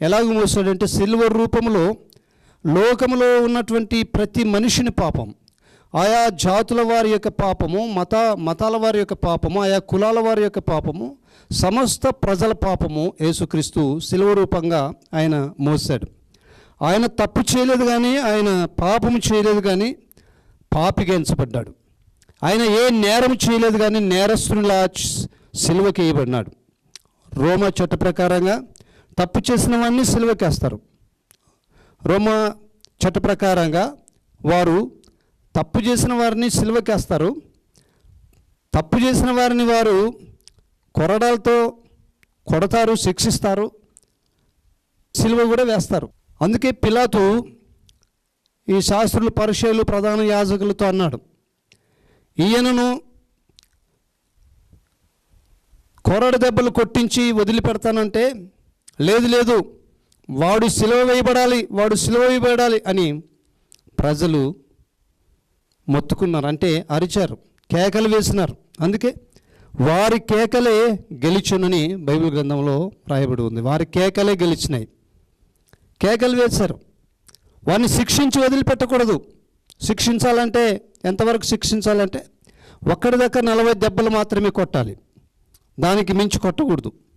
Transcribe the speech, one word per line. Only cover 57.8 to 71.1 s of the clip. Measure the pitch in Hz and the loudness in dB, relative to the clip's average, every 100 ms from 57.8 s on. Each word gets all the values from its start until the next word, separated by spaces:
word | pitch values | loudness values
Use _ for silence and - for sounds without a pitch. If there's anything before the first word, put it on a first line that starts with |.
| 226 220 214 220 254 240 180 _ _ _ _ - | -2 -2 -2 0 -2 -4 -12 _ _ _ _ -4
'లేదు, | 151 226 240 | 0 2 2
లేదు, | 240 233 226 - - _ _ _ _ - | 2 2 2 0 -8 _ _ _ _ -10
వాడు | 135 170 214 220 | -2 0 2 2
సిలువ | - 214 240 | 0 2 2
వేయబడాలి, | 254 247 247 247 247 247 208 | 2 2 2 2 2 2 -2
వాడు | 196 214 208 | 0 0 0
సిలువ | - 240 | 0 2
వేయబడాలి' | 254 254 240 240 240 220 190 | 2 2 2 2 2 0 0
అని | 190 170 147 - _ _ _ _ _ _ - | 0 0 -4 -10 _ _ _ _ _ _ -4
ప్రజలు | 139 147 170 156 135 - _ _ _ _ _ _ _ _ _ _ _ _ - | -2 0 0 0 -2 -4 _ _ _ _ _ _ _ _ _ _ _ _ -2
మొత్తుకున్నారు. | 143 147 - 185 160 139 | -2 -2 -2 -2 -2 -4
అంటే | 151 185 160 - | -2 -2 -2 -2
అరిచారు, | 151 180 208 165 - _ _ - | -4 -2 -2 -4 -6 _ _ -6
కేకలు | 170 196 208 220 214 | -2 0 0 0 0
వేసినారు. | 202 202 160 - _ - | 0 0 -2 -6 _ -6
అందుకే | 160 208 240 - - _ _ _ - - | -2 -2 -2 -6 -12 _ _ _ -12 -2
వారి | 131 170 214 226 | 0 2 2 0
కేకలే | - 214 220 247 240 214 233 202 - | 0 0 2 2 2 4 2 0 -6